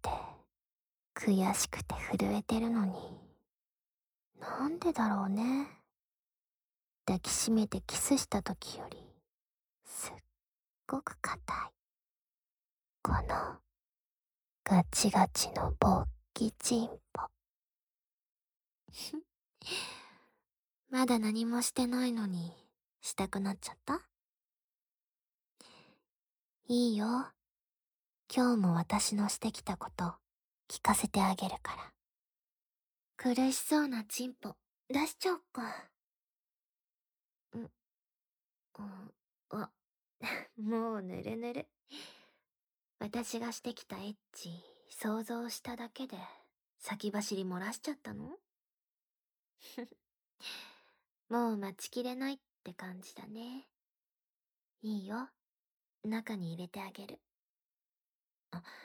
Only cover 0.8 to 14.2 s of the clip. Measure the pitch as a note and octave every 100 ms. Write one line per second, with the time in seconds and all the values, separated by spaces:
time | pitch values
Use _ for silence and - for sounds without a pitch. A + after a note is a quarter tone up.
0.8 | _ _ _ - - F#3+ F#3+ - - -
1.8 | - - - F#3+ G3+ G#3 - A3+ A#3 A#3
2.8 | G3 F3+ - - - _ _ _ _ _
3.8 | _ _ _ _ _ _ - - C#4 E4+
4.8 | F4 D#4 A3 G#3 G3 G3+ A#3+ C4+ C#4+ -
5.8 | _ _ _ _ _ _ _ _ _ _
6.8 | _ _ - F#3 - - - A3 G#3+ G3
7.8 | - - - C#4 - G3+ - F#3+ - -
8.8 | - - - - _ _ _ _ _ _
9.8 | - - - - - _ _ _ _ _
10.8 | - C4+ - - - - - - - -
11.8 | _ _ _ _ _ _ _ _ _ _
12.8 | _ _ - - - - - - _ _
13.8 | _ _ _ _